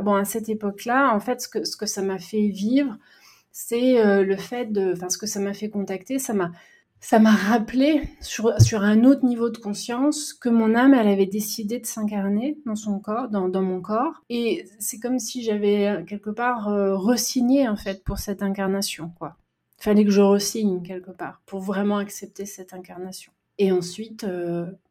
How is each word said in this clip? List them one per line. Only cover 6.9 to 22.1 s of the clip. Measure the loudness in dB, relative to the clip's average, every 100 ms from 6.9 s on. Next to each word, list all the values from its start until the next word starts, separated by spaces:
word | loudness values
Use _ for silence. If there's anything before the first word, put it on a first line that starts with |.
| _
ça | 2 6
m'a | 6
rappelé | 6 4 0 0 2 4 2 0 -10
sur, | -12 -2 2 4
sur | 4 4
un | 4 6
autre | 6 6 4
niveau | 0 -2
de | -4
conscience | -8 -8 -6 -2 0 0 -6
que | -6 0
mon | 4 4
âme, | 6 6
elle | 6 6
avait | 4 2
décidé | -2 -6 -6 -6 -6
de | -8
s'incarner | -6 -4 -2 -2 0 -2 -4 -6
dans | -6
son | -4 -6
corps, | -4 -6 -4
dans, | -2 0
dans | 0
mon | 0 -2
corps. | -2 -2 -2 -4 -8
Et | -4 -2 -2 -6 -12
c'est | -10 -8
comme | -4 -4
si | -4 -6
j'avais, | -2 0 2 2 2
euh, | -2
quelque | -6 -10 -8
part, | -4 -2 -2 -2
euh, | 0 2 2
re-signé, | 2 2 0 0 2 4 2
en | -2
fait, | -6 -8 -6
pour | -6
cette | -6 -4
incarnation, | -2 -2 -2 -2 -4 -8 -12 -12
quoi. | -14 -14 _ _ _ _
Fallait | 2 4 6
que |
je | 6
re-signe | 6 4 0 -2 -2 -2
quelque | -6 -12 -14
part | -14 -14 -14 _
pour | -10
vraiment | -6 -2 0 0
accepter | -4